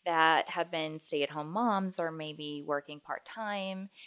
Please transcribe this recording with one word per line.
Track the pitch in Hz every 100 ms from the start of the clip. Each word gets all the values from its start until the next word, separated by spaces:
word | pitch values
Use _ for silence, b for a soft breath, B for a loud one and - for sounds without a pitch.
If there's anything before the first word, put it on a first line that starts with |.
that | 175 165 160 156 -
have | 175 170
been | 170 156 156
stay-at-home | - 151 143 151 151
moms | 190 240 196 190 180
or | 165
maybe | 160 156 151 151 147 147
working | 143 - 147
part-time | - 139 - 226 214 202 190 190 196 B